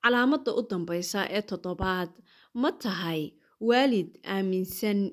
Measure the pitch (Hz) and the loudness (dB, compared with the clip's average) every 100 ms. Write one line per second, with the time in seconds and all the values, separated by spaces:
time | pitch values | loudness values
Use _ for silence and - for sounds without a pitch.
0 | 233 240 247 294 277 - 214 190 170 170 | 4 4 4 2 0 -2 -2 -4 -2 -4
1 | 180 202 196 196 208 185 180 175 190 185 | -2 -2 -2 -2 -4 -8 -6 -4 -2 -2
2 | 175 - _ _ _ 240 277 - 220 180 | -4 -8 _ _ _ -2 -2 -2 -6 -4
3 | 175 160 151 _ _ _ 226 240 269 226 | -4 -4 -4 _ _ _ 2 4 6 2
4 | 170 - - 196 190 185 190 - 214 202 | 0 -8 -6 -2 0 0 -2 -2 0 0
5 | 196 | 0